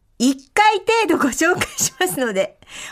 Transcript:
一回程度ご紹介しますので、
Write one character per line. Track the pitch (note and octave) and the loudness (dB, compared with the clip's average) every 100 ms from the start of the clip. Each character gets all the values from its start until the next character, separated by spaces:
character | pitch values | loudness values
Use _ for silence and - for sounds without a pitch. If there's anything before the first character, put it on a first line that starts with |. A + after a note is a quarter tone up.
| _ - | _ -2
一 | B3 C4+ - | 0 -2 -4
回 | - G#4+ G#4 | 2 4 2
程 | - A4+ G#4 | 2 0 2
度 | D#4 | 0
ご | C#4+ | 0
紹 | - D#4+ | 0 0
介 | F4+ - - | 0 -4 -6
し | - - | -6 -4
ま | F#4 | -4
す | - | -2
の | B3 | -4
で、 | F#3+ F#3+ - - - - | -2 -4 -6 -20 -18 -16